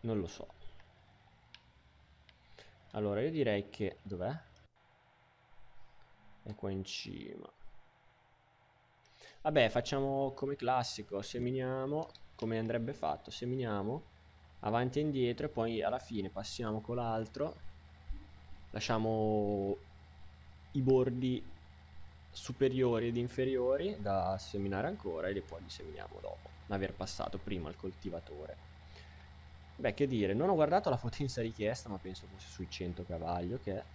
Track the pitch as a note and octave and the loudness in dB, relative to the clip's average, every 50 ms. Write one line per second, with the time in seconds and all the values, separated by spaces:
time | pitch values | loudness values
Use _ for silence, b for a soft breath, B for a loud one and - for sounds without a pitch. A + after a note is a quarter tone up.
0 | - A#2 A2 G#2 F2+ E2 - - - - - - - - - - - - - - | 0 0 0 0 0 -2 -6 -10 -12 -14 -14 -12 -12 -12 -12 -12 -20 -20 -20 -20
1 | - - - - - - - - - - - - - - _ - _ - _ - | -20 -20 -20 -20 -20 -20 -20 -20 -20 -20 -20 -20 -20 -20 _ -20 _ -20 _ -20
2 | - - - - - - - - B B B B B B B B - - - A2 | -20 -20 -20 -20 -20 -20 -20 -20 B B B B B B B B -20 -8 -4 -2
3 | G#2+ G2+ G2+ G#2 B2 D#3+ E3 D#3 C3+ A#2 G#2 G2+ G2+ - - - G#2+ F#2+ - - | 0 2 2 2 0 2 2 2 4 4 4 2 0 -4 -4 -2 -2 -2 -2 -6
4 | - F#2+ G2 F2 F2+ A2 C#3+ D#3+ - - - - - - _ _ _ _ _ _ | -8 -8 -4 -2 -2 -2 -2 -4 -8 -14 -20 -20 -20 -20 _ _ _ _ _ _
5 | _ _ _ _ _ _ _ _ _ _ - - - - - - - - - - | _ _ _ _ _ _ _ _ _ _ -18 -16 -16 -14 -12 -14 -14 -14 -16 -20
6 | - - - - - - - - - - - - - G2 G2 F#2+ F#2+ - - - | -20 -20 -20 -20 -20 -20 -20 -14 -10 -10 -8 -4 -2 -2 -2 -2 -4 -4 -6 -8
7 | - - - - - - - - - - - _ - - - - - - _ _ | -8 -8 -10 -10 -10 -10 -12 -12 -14 -16 -18 _ -14 -12 -12 -12 -18 -18 _ _
8 | _ - _ _ _ _ _ _ _ _ _ _ _ _ _ _ _ _ _ _ | _ -20 _ _ _ _ _ _ _ _ _ _ _ _ _ _ _ _ _ _
9 | B B B B B B B B - D#3 D3+ D3+ A#2 G#2+ - A#2+ A#2+ - C#3+ C#3 | B B B B B B B B 0 6 8 8 8 8 8 2 2 2 2 2
10 | C3+ C3+ C3+ C3+ C3+ C3 C3+ - C#3 C#3 C#3+ - B2 A#2+ C3 B2+ A#2+ - - - | 2 4 4 2 2 0 0 -2 -2 -2 -2 0 2 4 4 4 2 0 -4 -6
11 | G2+ - G2+ G2 G2+ - - A#2+ B2 B2 C3 C3 B2+ B2+ C3 C3 C3 C#3 D3 D#3 | -6 -4 -4 -4 -4 -2 -2 0 0 0 0 0 0 0 0 0 0 0 0 0
12 | E3 - - - - - - - A2+ A2+ A2+ A2+ A2 A2 A#2 A#2 A2+ A#2 - - | -2 -4 -8 -18 -18 -18 -8 -4 -2 0 2 2 2 2 0 0 0 -2 -4 -2
13 | - D#2 D2 - - - - - B2 B2 B2+ C3+ B2 A2+ G#2+ G2+ G2 G#2+ B2+ D#3 | -2 -2 -2 -2 -6 -12 -8 -4 -2 -2 0 0 0 0 0 0 0 0 -2 -4
14 | - - - - - - - - - - - - - - A2+ A#2 B2 B2+ B2+ C#3+ | -6 -12 -20 -20 -20 -20 -20 -20 -20 -20 -16 -4 -2 2 2 4 2 2 2 2
15 | D3+ D3+ C#3 C3+ B2 A#2+ A#2 - - D3+ - A#2+ A2+ A#2 A2+ A2 D#2+ G2+ A#2+ B2+ | 2 2 4 4 4 4 2 0 -2 -2 0 0 0 2 2 2 2 2 2 0
16 | - - A#2+ G#2+ F#2+ F#2+ - G2 G2 - - - A#2+ A2 G#2+ G#2+ G#2+ - A#2+ B2 | -4 -4 -2 -2 -2 -2 -4 -6 -6 -6 -4 -4 -2 -2 -2 -2 -2 -2 -2 0
17 | A#2 A2+ A2+ A2+ A2+ A2 - - D3 E3 - - - - - - - - - - | 0 0 0 0 -2 -4 -2 -4 -4 -4 -4 -6 -10 -10 -10 -10 -20 -20 -20 -20
18 | - - - - - - - - - - - - - - - G#2+ - - A#2 A2 | -6 -6 -6 -6 -6 -14 -18 -18 -12 -12 -12 -12 -12 -6 -4 -4 0 2 2 2
19 | A2 A2 A2 A2 A2 G#2+ G#2+ G#2+ G#2 G2+ G#2 G2 G2 G2 G2+ - - - - - | 4 2 2 4 4 4 4 4 4 2 2 2 2 0 0 -2 -4 -18 -20 -20
20 | - - - - - - - - - - - - - - - C#3+ B2+ C3 C3+ B2+ | -20 -20 -16 -14 -14 -14 -14 -16 -18 -20 -18 -20 -18 -4 0 2 6 8 8 8
21 | B2+ C3 A#2+ B2+ B2+ B2+ B2+ - - - - - - - - - - - - - | 6 4 2 2 2 2 2 0 -2 -6 -12 -14 -16 -20 -20 -20 -20 -14 -12 -12
22 | - - - - - - - - - - B2+ - C#3 C3 B2+ C3 B2+ B2 A#2 A2 | -12 -12 -14 -18 -20 -14 -14 -10 -8 -8 2 4 4 4 6 6 4 6 6 4
23 | A#2 A#2+ A#2 A#2+ A#2+ B2 - - C3 C3 C3 B2+ B2 B2+ C3+ C#3+ E3+ G3+ G#3 G#3 | 4 2 2 2 0 0 0 2 2 2 4 4 4 4 4 4 2 0 -2 -2
24 | G2+ G#2 G2 F#2+ F2+ F#2 G2 G2+ - - - G2+ G2 G2 G2 F#2+ A2+ D#3 G#3 G#3 | 0 2 4 4 4 2 0 0 -2 -4 -2 0 0 2 2 2 0 0 -2 -2
25 | - G2 E2 D#2 E2 F#2 G2 G2 E2 - E2+ E2+ F2 D#2+ - - E2 D#2 D2+ - | -4 -4 -2 0 0 0 0 -2 -4 -6 -10 -12 -10 -12 -12 -10 -10 -10 -10 -10
26 | G1+ - - G1+ - G1+ G1+ - - - - - - - G2+ F#2+ F#2+ F#2+ - - | -10 -10 -10 -10 -8 -8 -8 -8 -12 -16 -16 -16 -6 -2 0 0 0 0 -2 -4
27 | F#2 - - - E2+ E2+ - F#2 - G2+ G2+ F2+ D#2+ D2 F2+ - - F#2+ F#2+ - | -6 -6 -2 -4 -2 -2 -2 -4 -4 -2 -2 -2 -2 -4 -6 -6 -8 -8 -8 -6
28 | - F#2+ F2 E2 - - D2+ D2 D2+ D#2 - - - - - - B B B B | -8 -6 -6 -6 -8 -10 -12 -10 -10 -10 -12 -14 -14 -20 -20 -20 B B B B
29 | B B B B B B B - - - - - - - - - - A#2 G#2 - | B B B B B B B -18 -18 -18 -18 -18 -18 -18 -10 0 0 0 4 4
30 | C#3+ C3 C3 A2 G2+ F#2 G2 A2+ D#3 F#3+ F3+ D#3 D3+ C#3+ F3 G3 G#3 F3 C3 - | 4 4 6 4 6 6 6 6 6 6 8 8 8 8 8 6 6 6 2 2
31 | - A#2+ - - C#3+ C3 - B2+ A2+ A2+ - - G#2 G#2 B2 B2 - A#2 G2+ F#2 | 0 -2 -2 0 -2 -2 0 -2 -2 -2 -2 0 0 0 0 0 -4 -6 -6 -6
32 | - F#2 F#2 - - - F#2+ G2 - - - - F2+ - - - F#2 F2 F2 - | -6 -8 -8 -8 -12 -14 -14 -14 -14 -14 -8 -8 -8 -6 -4 -4 -4 -4 -2 -4
33 | F2 - F2 E2 E2+ E2+ F2 F2 F2 F2+ A#2 C3 - G#2 F#2+ G#2 - - | -4 -4 -4 -4 -2 0 0 0 0 -2 -4 -4 -4 -4 -4 -4 -6 -8